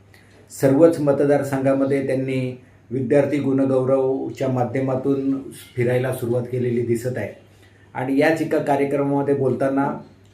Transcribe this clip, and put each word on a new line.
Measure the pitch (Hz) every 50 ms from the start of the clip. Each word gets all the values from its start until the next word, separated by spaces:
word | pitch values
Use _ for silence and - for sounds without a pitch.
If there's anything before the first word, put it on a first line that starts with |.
| _ _ - - - - - - - - - -
सर्वच | - 135 135 139 165 165 165 147
मतदारसंघामध्ये | 147 143 139 139 147 139 143 139 - - 139 135 135 139 135 139 135 135 143 139 135
त्यांनी | - 131 131 131 135 131 131 127 127 127 - - - - - _ -
विद्यार्थी | 117 131 131 113 139 143 139 - 151 143
गुणगौरवच्या | - 139 135 135 135 135 131 131 127 127 135 135 131 131 135 135 - - - - 139 131
माध्यमातून | 127 127 120 110 107 135 135 131 131 - - 143 135 135 135 139 139 135 - 117 - - - - -
फिरायला | 123 120 117 123 127 127 127 113
सुरुवात | - 127 117 117 123 120 - -
केलेली | 123 120 123 117 117 117
दिसत | 113 117 113 117 127 120
आहे. | - 101 95 - - - - - - - - _ - - - -
आणि | 123 131 135 135 135
याच | 147 160 160 156 156
एका | - 156 156
कार्यक्रमामध्ये | 139 147 143 139 143 139 143 143 139 139 139 139 139 135 143
बोलताना | 131 135 127 117 113 135 139 139 135 135 - - - - - - - - -